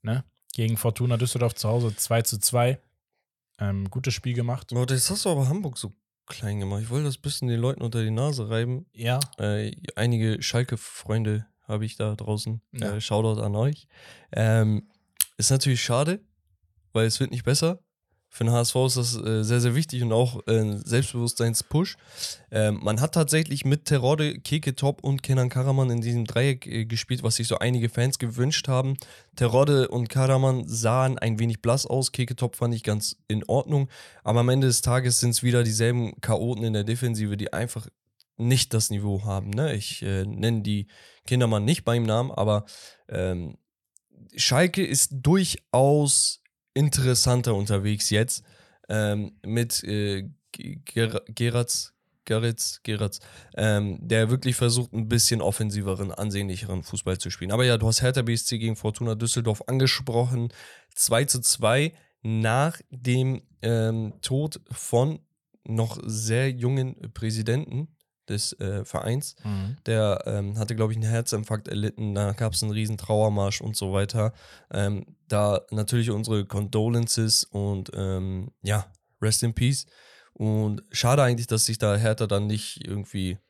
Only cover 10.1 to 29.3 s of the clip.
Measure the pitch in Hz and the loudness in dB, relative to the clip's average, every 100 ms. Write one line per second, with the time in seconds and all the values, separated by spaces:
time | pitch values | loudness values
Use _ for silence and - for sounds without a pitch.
10.1 | 117 110 110 - 120 123 113 - - - | 2 0 0 -2 -2 -2 -4 -8 -16 -4
11.1 | 110 107 107 110 _ - 107 110 - 107 | -2 0 -2 -6 _ -6 -4 -4 -4 -4
12.1 | 104 104 104 110 110 _ 127 107 104 - | -4 -4 -4 -4 -8 _ -6 -4 -4 0
13.1 | 107 110 107 107 104 127 151 _ - - | 2 2 0 -2 0 0 -2 _ -20 -20
14.1 | - _ - 110 113 107 104 - _ _ | -20 _ 0 4 4 4 2 -2 _ _
15.1 | _ - - 107 135 139 123 - 123 151 | _ -8 -2 2 2 2 0 0 0 0
16.1 | 196 _ _ _ _ _ _ _ 113 113 | -2 _ _ _ _ _ _ _ 0 2
17.1 | - 135 123 117 135 160 185 _ _ _ | 2 -2 -2 0 2 2 -2 _ _ _
18.1 | _ _ - 113 120 117 127 131 123 120 | _ _ -2 2 2 2 2 2 2 -2
19.1 | 120 110 110 107 120 120 123 160 127 120 | -2 -2 0 2 2 4 2 -2 -2 2
20.1 | 110 123 127 - 113 107 101 - 117 135 | 4 2 0 0 2 2 -2 0 0 0
21.1 | 123 120 - 117 110 - 151 185 - - | -2 -4 0 0 -2 0 0 0 -6 -20
22.1 | - - - _ 110 107 104 107 110 156 | -12 -10 -12 _ 0 0 0 0 0 2
23.1 | 170 151 156 160 143 135 147 - 143 123 | 2 2 2 0 -2 0 0 2 2 4
24.1 | 151 151 - - 147 147 131 139 143 139 | 2 0 -2 -2 -2 -2 0 -2 0 -2
25.1 | 139 - 131 123 131 131 135 131 117 113 | -2 2 2 2 2 2 2 2 2 0
26.1 | 120 113 - 135 131 - - 110 113 - | -2 0 2 2 0 -4 -4 -4 -4 -4
27.1 | 127 120 113 113 113 123 123 113 - 123 | -2 0 -2 0 0 2 2 0 0 0
28.1 | - 120 123 127 151 - 131 131 135 - | 0 -4 0 0 0 0 0 0 -4 -8
29.1 | - _ | -20 _